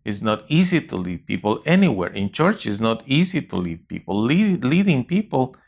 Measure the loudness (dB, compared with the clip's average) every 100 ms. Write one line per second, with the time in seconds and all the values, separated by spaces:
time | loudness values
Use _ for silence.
0 | -8 -4 -2 -2 0 2 2 0 -2 -6
1 | -6 -8 -6 -4 -2 -2 2 4 4 2
2 | -2 -4 -4 0 0 0 -4 -2 0 -2
3 | 0 0 2 -2 -4 -6 -6 -8 -10 -12
4 | -6 -2 2 2 2 0 0 2 2 2
5 | 0 -2 -2 -2 -2 -6